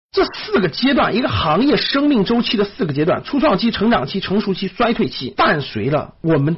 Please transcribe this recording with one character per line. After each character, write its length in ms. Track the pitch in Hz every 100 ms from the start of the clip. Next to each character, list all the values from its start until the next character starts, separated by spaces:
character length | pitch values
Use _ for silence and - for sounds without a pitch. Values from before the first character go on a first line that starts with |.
| _
这 140 | 392
四 340 | 339 - - 381
个 80 | 180
阶 240 | - 262
段， 220 | 254 196
一 80 | 226
个 60 | 285
行 360 | - 156 170
业 120 | 285 226
生 320 | - 277 294
命 160 | 240
周 180 | 190 233
期 140 | - 208
的 80 |
四 200 | 202 -
个 80 | 165
阶 120 | 139
段： 180 | 165 131
初 160 | - 285
创 200 | 302 190
期、 120 | 226
成 220 | - 220
长 160 | 190 135
期、 100 | 190
成 220 | - 202
熟 140 | 202
期、 120 | 180 190
衰 260 | - 233
退 160 | 233 131
期， 220 | - 127
伴 300 | - 320 156
随 280 | - 107 123
了 280 | 147 - -
我 160 | 165 147
们 200 | 139